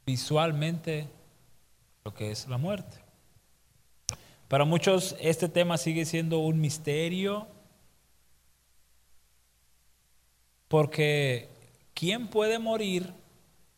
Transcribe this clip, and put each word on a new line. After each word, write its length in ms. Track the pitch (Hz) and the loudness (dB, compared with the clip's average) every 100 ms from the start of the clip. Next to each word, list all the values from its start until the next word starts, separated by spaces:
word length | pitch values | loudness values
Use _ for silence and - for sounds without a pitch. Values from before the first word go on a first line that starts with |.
| - | -4
visualmente 1040 | 127 - 151 165 147 160 170 165 151 147 - - - - - - _ _ _ 107 | -4 0 2 2 0 -2 -2 -4 -6 -6 -14 -20 -20 -20 -20 -20 _ _ _ -14
lo 80 | |
que 160 | - 107 | -8 -6
es 180 | 107 135 | -6 -6
la 120 | 123 | -4
muerte. 380 | 170 202 - - - _ _ _ _ _ _ _ _ - - - - - - | -2 -4 -8 -18 -20 _ _ _ _ _ _ _ _ -16 -12 -12 -16 -20 0
Para 180 | 139 147 | 2 4
muchos 500 | 165 196 185 185 - | 4 4 4 2 -2
este 300 | 156 160 175 | 0 0 0
tema 300 | 175 175 165 | 2 2 2
sigue 260 | 160 160 160 | 0 -2 -2
siendo 340 | 165 165 165 | -2 0 0
un 220 | 156 160 | 2 2
misterio, 840 | 151 - 147 147 165 180 196 208 214 - - _ - _ _ _ _ - _ _ _ - _ _ _ - _ _ _ _ _ _ _ _ _ _ _ _ _ _ - | 2 0 -2 -2 -2 -2 -2 -2 -6 -16 -20 _ -20 _ _ _ _ -20 _ _ _ -20 _ _ _ -20 _ _ _ _ _ _ _ _ _ _ _ _ _ _ 0
porque 840 | 156 147 - 147 147 139 120 - - - - - - | 2 4 2 2 2 2 -2 -6 -20 -20 -20 -16 -4
¿quién 320 | 170 233 214 | -2 -2 -2
puede 320 | 214 214 226 | 2 2 2
morir, 540 | 226 220 202 180 180 - - - _ _ _ | 0 -2 0 -2 -4 -10 -20 -20 _ _ _